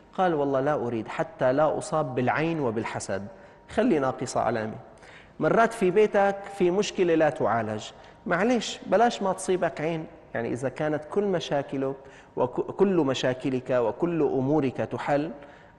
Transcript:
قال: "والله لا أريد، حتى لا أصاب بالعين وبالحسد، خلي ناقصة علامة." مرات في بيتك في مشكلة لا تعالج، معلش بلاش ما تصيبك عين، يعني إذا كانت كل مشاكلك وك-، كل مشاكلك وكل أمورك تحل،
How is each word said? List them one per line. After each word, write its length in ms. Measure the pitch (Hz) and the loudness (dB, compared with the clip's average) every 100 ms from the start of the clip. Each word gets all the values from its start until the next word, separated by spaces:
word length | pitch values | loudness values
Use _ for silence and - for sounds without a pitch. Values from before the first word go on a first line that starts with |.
| - | -8
قال: 220 | - 185 | 0 0
"والله 260 | 151 139 135 | 2 0 0
لا 140 | 143 | 0
أريد، 340 | 143 120 117 107 | 0 -2 -4 -4
حتى 440 | - 160 - 127 | -6 -6 0 2
لا 260 | 139 151 - | 4 2 0
أصاب 360 | - 156 143 | -2 -2 -2
بالعين 460 | 127 123 113 165 165 | -2 0 0 0 0
وبالحسد، 640 | 123 110 107 120 - 98 101 - - - - | -2 -2 -4 -6 -6 -6 -8 -14 -20 -20 -6
خلي 300 | - 254 156 | 0 2 2
ناقصة 420 | 131 127 127 120 | 2 -2 -4 -2
علامة." 340 | 113 117 110 120 - - - - - - | 0 0 -4 -8 -16 -20 -20 -20 -18 -2
مرات 320 | 156 190 226 | 2 4 2
في 180 | - 185 | 2 2
بيتك 460 | 190 208 208 196 196 - - | 4 4 4 2 0 -6 0
في 120 | 180 | 2
مشكلة 440 | 190 202 - 175 | 2 0 0 2
لا 160 | 160 156 | 4 4
تعالج، 540 | 143 110 117 110 107 - - - - 208 | 2 0 0 -2 -6 -8 -16 -20 -12 -4
معلش 540 | 175 226 240 - - - | 0 2 0 -2 -8 0
بلاش 360 | 190 240 - | 4 4 2
ما 100 | 196 | -2
تصيبك 480 | 185 - 180 170 - | -2 0 0 0 -2
عين، 260 | 156 160 156 - - | -4 -4 -6 -16 -8
يعني 180 | 117 117 | -6 -4
إذا 160 | 123 131 | -2 -4
كانت 340 | 127 151 147 - | -2 -2 -2 -2
كل 140 | - | -2
مشاكلك 720 | 202 175 - 143 139 135 135 139 - - - - | 0 0 0 -2 -2 -2 -4 -4 -12 -20 -10 -2
وك-، 240 | 123 - - | -2 -2 -4
كل 260 | - 196 175 | 2 2 4
مشاكلك 760 | 135 127 131 127 143 127 - | 2 2 0 -2 -2 -2 0
وكل 520 | 123 117 - 175 165 | 0 0 0 -2 2
أمورك 540 | 143 135 131 151 135 - | 2 2 2 2 0 -2
تحل، 540 | 110 123 - 143 160 - - - - | -4 -4 0 0 0 -8 -16 -20 -20